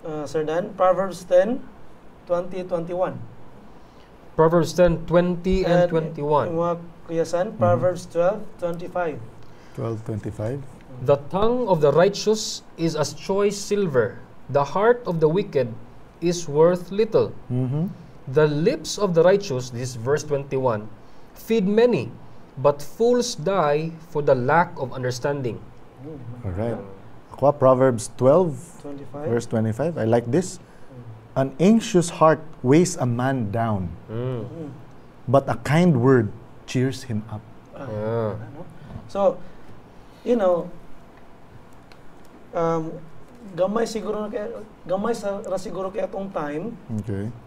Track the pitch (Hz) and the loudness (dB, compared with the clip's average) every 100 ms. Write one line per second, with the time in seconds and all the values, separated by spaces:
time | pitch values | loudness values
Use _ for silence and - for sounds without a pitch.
0 | 170 151 139 160 151 165 208 - 185 175 | -8 -8 -4 -4 -2 -2 -4 2 4 4
1 | 190 170 180 180 196 262 - - - - | 0 -6 4 4 4 -2 -6 -16 -18 -18
2 | - - - 175 185 185 180 175 165 180 | -20 -20 -4 -4 -2 -6 -4 -4 -4 -2
3 | 175 127 - - - - - - - - | -2 -4 -14 -14 -16 -16 -20 -20 -20 -20
4 | - - - - 160 170 156 - 175 165 | -20 -20 -8 2 4 6 2 4 4 4
5 | - 170 175 175 190 185 175 175 175 165 | 4 4 4 0 0 0 4 4 4 2
6 | 156 143 147 147 113 165 170 170 170 - | -2 -4 2 2 2 0 0 -2 -6 -16
7 | - 165 190 175 196 - 175 175 180 175 | -6 -2 0 0 -2 0 2 4 2 -2
8 | - 165 175 214 - - 170 170 180 180 | -6 0 0 0 -8 -6 -6 -6 -6 -4
9 | 170 135 110 - - - - - 117 110 | -4 -6 -14 -16 -18 -18 -16 -8 -6 -6
10 | 110 110 107 - 107 143 139 - - 127 | -6 -8 -8 -6 -6 -6 -10 -16 -18 -6
11 | 123 143 - 185 220 247 247 170 147 156 | 2 2 2 0 2 2 2 4 4 6
12 | 190 202 - 214 - - - - 165 151 | 4 2 0 0 -2 -10 -14 -4 -2 0
13 | 143 - - 196 202 202 - 202 190 131 | -4 -4 -2 0 2 0 -2 0 2 2
14 | 104 - - - - 135 139 180 220 240 | 2 -4 -16 -18 -2 0 0 2 4 4
15 | - 165 156 175 208 135 117 110 - - | 0 2 2 2 0 0 0 -4 -14 -18
16 | - - 170 175 - 143 165 180 175 196 | -20 -4 -2 -2 -2 4 4 4 -4 -2
17 | 220 156 101 - - 123 127 147 185 - | 2 2 2 -4 -6 -2 -2 -2 -4 -6
18 | - - - 135 151 147 180 311 - - | -18 -18 -2 2 2 2 0 0 -6 -2
19 | 202 165 170 196 196 127 123 117 123 113 | 2 4 6 4 0 -6 -6 -8 -8 -6
20 | 113 147 - 139 135 135 131 107 104 - | -2 -2 0 -4 -2 0 0 0 -6 -14
21 | - - - - - 226 190 214 247 185 | -18 -18 -18 -18 -2 2 4 4 4 4
22 | 113 - - - - - 139 147 - - | -2 -10 -16 -18 -16 2 2 2 -4 2
23 | 233 247 233 - 156 196 151 147 160 165 | 4 4 0 -2 0 2 2 2 -2 -8
24 | - 151 147 131 123 156 175 - 127 131 | -6 -2 2 4 4 2 2 -2 -8 -4
25 | 127 123 147 143 120 92 - - - - | -4 -2 -4 -2 -4 -6 -12 -18 -20 -18
26 | 139 151 117 120 101 90 113 113 98 98 | -16 -14 -12 -10 -8 -4 -4 -6 -10 -16
27 | - - - - 135 143 131 127 131 117 | -16 -18 -18 2 2 6 6 8 6 4
28 | - - 127 160 180 127 - - 147 139 | -4 2 6 6 4 -2 -12 -16 -14 -12
29 | 143 143 135 117 113 117 110 110 151 147 | -12 -8 -2 -2 0 0 0 0 -2 0
30 | 110 120 117 143 - - - - - 127 | 2 2 2 0 0 -10 -18 -20 -18 -16
31 | 117 - - - 135 - 175 226 - 180 | -18 -18 -6 -2 -2 2 4 4 4 2
32 | 165 - 156 151 - - 123 151 180 - | 2 4 4 4 -2 -4 4 6 6 0
33 | 127 120 131 135 104 113 113 104 87 78 | -2 0 0 0 -2 -2 0 -2 -4 -10
34 | - 113 127 123 107 160 151 127 - - | -10 -6 -6 -6 -8 -10 -12 -14 -18 -20
35 | - - - 135 135 120 - 151 180 135 | -20 -14 2 2 2 -6 0 4 6 6
36 | 127 131 107 - - - - 127 131 131 | 6 6 4 -4 -18 -20 -6 -2 -2 -4
37 | - 107 107 107 - - - - 135 107 | -6 -6 -6 -12 -14 -20 -20 -14 -8 -6
38 | 107 117 110 101 - - - - - - | -2 -2 -2 -4 -10 -14 -16 -16 -16 -16
39 | - 196 190 - - - - - - - | -8 2 2 2 -10 -14 -16 -16 -18 -20
40 | - - 214 240 185 175 175 - - - | -20 -10 0 2 4 2 -2 -12 -12 -14
41 | - - - - - - - - - - | -14 -20 -20 -20 -20 -20 -20 -20 -20 -20
42 | - - - - - 180 165 165 160 165 | -18 -18 -20 -20 -8 -2 0 0 -4 -10
43 | - - - - 208 170 190 220 226 220 | -14 -16 -16 -18 -14 -2 0 0 -2 -2
44 | 208 208 214 - 208 208 - - 151 190 | -4 -4 -4 -6 -8 -10 -14 -16 -4 -2
45 | 214 233 202 196 202 185 175 170 190 196 | 0 -2 -4 -6 -4 -6 -6 -6 -6 -4
46 | 185 196 196 185 147 147 214 233 - 110 | -6 -6 -6 -6 -4 -6 -8 -10 -8 -6
47 | 101 98 107 123 | -4 -6 -6 -10